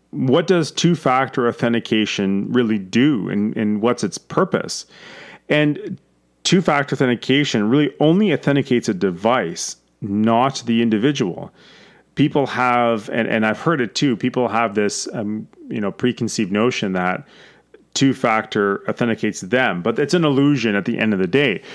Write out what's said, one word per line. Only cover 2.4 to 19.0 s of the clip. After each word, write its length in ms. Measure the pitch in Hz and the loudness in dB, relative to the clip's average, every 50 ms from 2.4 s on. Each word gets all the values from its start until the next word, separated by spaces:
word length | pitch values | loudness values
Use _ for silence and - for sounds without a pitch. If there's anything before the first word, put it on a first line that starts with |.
| 104 - | -2 0
really 260 | 120 127 123 107 110 101 | 2 2 2 2 0 -2
do, 500 | 95 92 101 113 135 156 143 101 90 95 | -4 -2 2 2 4 4 2 0 -2 -2
and, 280 | 98 101 104 110 - | -2 -2 -2 -2 -2
and 240 | 113 107 107 107 101 | -2 -2 -2 0 0
what's 240 | 107 120 120 - - | 0 0 0 0 -2
its 140 | 92 - - | -6 -6 -10
purpose? 680 | - - - - 185 185 - 95 - - - - - - - - - - - - - - - - _ - | -14 -4 0 0 0 0 0 -4 -4 -6 -10 -12 -12 -16 -20 -20 -20 -20 -20 -20 -20 -20 -20 -20 _ 0
And 500 | 147 151 151 151 147 - 214 - 196 - _ _ _ _ _ _ _ _ - | 2 2 2 2 0 -2 -6 -10 -12 -12 _ _ _ _ _ _ _ _ 0
two-factor 500 | - 170 196 170 180 151 143 139 - 143 | 2 2 4 4 2 0 0 0 -2 -2
authentication 760 | - 139 123 120 110 - - 135 143 147 - - 113 104 107 | 0 0 0 0 0 0 0 2 2 2 0 0 0 2 2
really 260 | 127 151 147 139 - - | 2 2 2 0 0 0
only 340 | 151 156 170 202 214 196 | 2 4 4 4 4 2
authenticates 560 | 143 - - 143 139 139 - - 123 117 - 117 | 0 0 0 2 2 2 2 2 0 0 0 0
a 60 | 104 | -2
device, 840 | 90 101 95 87 87 98 113 127 123 92 82 85 - - - - - _ _ _ _ | 0 0 -2 -2 0 2 2 2 2 0 -4 -6 -8 -10 -12 -12 -14 _ _ _ _
not 600 | 117 101 101 104 107 117 113 117 127 135 - - - | -6 -4 -2 0 2 2 4 2 2 0 -2 -4 -4
the 160 | 117 113 113 | 0 0 2
individual. 680 | 117 113 110 101 110 147 143 135 117 87 82 - - - - _ - - - - - - - _ _ _ _ | 2 2 2 2 2 0 0 0 -2 -4 -4 -6 -12 -16 -18 _ -20 -20 -20 -20 -20 -20 -20 _ _ _ _
People 320 | - 139 151 - 147 135 | 0 0 2 2 0 -2
have, 640 | - - 117 127 123 120 123 120 117 117 107 101 - | 0 -2 0 2 2 2 2 2 2 0 -2 -4 -4
and, 180 | - 123 113 | -4 -2 -2
and 200 | - 113 110 110 | 0 0 0 2
I've 140 | 110 104 - | 0 0 0
heard 200 | - 160 165 139 | -2 -2 0 0
it 140 | 120 - - | -2 -4 -2
too, 220 | - 147 139 117 | 0 0 0 0
people 320 | - - 127 - 127 123 107 | 0 -2 -2 -2 0 -2 0
have 260 | 107 117 117 104 104 | 0 0 -2 0 0
this, 340 | 107 104 101 - - - - - | 0 0 0 -2 -4 -8 -8 -8
um, 340 | 123 104 104 107 110 113 - _ - 311 254 | -6 -6 -4 -6 -6 -8 -12 _ -20 -14 -10
you 120 | 143 113 | -6 -4
know, 100 | 104 98 | -4 -4
preconceived 600 | - - - 127 113 - 120 104 - - 107 87 | -4 -2 -2 -2 0 -2 -4 -4 -2 -4 -2 -2
notion 400 | 101 104 113 127 - - 110 98 | 0 0 0 0 0 -2 -4 -2
that 340 | 92 92 90 90 90 - - - - - - - - _ _ _ - _ _ _ _ | -2 -2 -2 -2 -2 -4 -8 -14 -20 -20 -20 -20 -20 _ _ _ -20 _ _ _ _
two-factor 960 | - 139 135 120 - - 117 110 110 107 - - 110 101 101 98 - - - | 0 2 2 2 2 0 2 2 0 -2 -2 -2 0 0 0 0 -2 -4 -8
authenticates 540 | 101 - | -4 -2